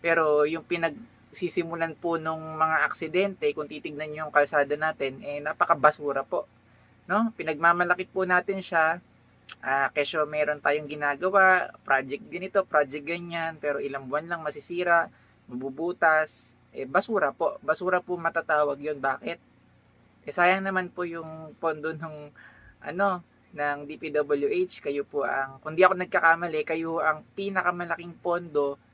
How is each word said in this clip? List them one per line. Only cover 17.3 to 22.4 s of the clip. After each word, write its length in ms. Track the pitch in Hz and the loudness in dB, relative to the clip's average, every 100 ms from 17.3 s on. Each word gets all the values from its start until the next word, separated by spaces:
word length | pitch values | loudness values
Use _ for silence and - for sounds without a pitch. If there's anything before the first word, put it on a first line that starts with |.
po. 240 | 139 160 - | 0 -2 -2
Basura 400 | 139 156 180 180 | -2 0 2 0
po 120 | 175 180 | -2 -4
matatawag 560 | 165 165 - 151 147 139 | -2 -4 0 2 2 -2
yun. 240 | 147 147 | -6 -4
Bakit? 380 | 135 131 - 170 _ _ _ _ _ _ _ _ - | -4 -4 -6 -10 _ _ _ _ _ _ _ _ -10
Eh, 40 | |
sayang 320 | 147 175 190 | 4 4 4
naman 280 | 190 185 180 | 0 -2 -4
po 160 | - 175 | -6 -6
yung 480 | 165 160 160 156 - | -6 -10 -12 -16 -4
pondo 400 | 165 151 151 160 | -2 -2 -6 -6
nung, 320 | 160 151 147 - | -10 -12 -16 -20